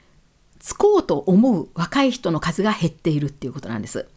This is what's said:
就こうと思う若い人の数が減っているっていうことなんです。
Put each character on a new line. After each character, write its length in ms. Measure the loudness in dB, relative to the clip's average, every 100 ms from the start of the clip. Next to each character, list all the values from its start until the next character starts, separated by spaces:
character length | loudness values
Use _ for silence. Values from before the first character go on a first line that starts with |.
| _ _ _ _ _ _
就 160 | -6 0
こ 160 | 2 4
う 60 |
と 160 | 2 -2
思 420 | 2 4 4 2
う 80 | -2
若 300 | -6 -4 0
い 60 | 0
人 200 | 0 -2
の 100 | -2
数 220 | -2 -2
が 100 | -2
減 160 | 0 -2
っ 40 |
て 180 | -2 -2
い 100 | -2
る 60 | -2
っ 40 |
て 160 | -6 -12
い 40 |
う 20 |
こ 80 | -10
と 80 | -8
な 80 | -8
ん 60 |
で 60 | -8
す。 180 | -10 -10